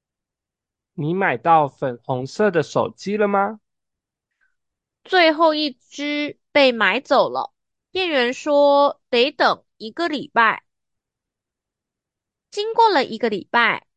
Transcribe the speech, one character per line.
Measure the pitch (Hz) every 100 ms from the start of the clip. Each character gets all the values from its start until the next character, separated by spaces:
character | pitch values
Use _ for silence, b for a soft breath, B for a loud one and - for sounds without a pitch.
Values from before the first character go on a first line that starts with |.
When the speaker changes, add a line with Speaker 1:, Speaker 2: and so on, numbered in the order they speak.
| _ _ _ _ _ _ _ _ _
Speaker 1:
你 | - 147
买 | 185 185 123
到 | 170 160 143
粉 | - 135 120
红 | - 127 135
色 | - 208
的 | 170
手 | 139 127 98
机 | - 190 208
了 | 208
吗？ | 202 202 220 _ _ _ _ _ _ _ _ _ _ _ _ _ _
Speaker 2:
最 | - 370 320
后 | 302 320
一 | 302 302
只 | - _ - 294 294 294 - _
被 | 294 269
买 | 226 196 220
走 | - 254 143
了， | 127 - _ _ _ _
店 | 370 359
员 | 285 240
说 | 262 311 285 285 285 285 - -
得 | 240 277
等 | - 254 - _ -
一 | 220
个 | - 339
礼 | 285 -
拜。 | 226 220 156 _ _ _ _ _ _ _ _ _ _ _ _ _ _ _ _ _ _ _
经 | 403 427
过 | 453 453
了 | 320
一 | - 220
个 | 233
礼 | 202 -
拜， | 233 226 147 _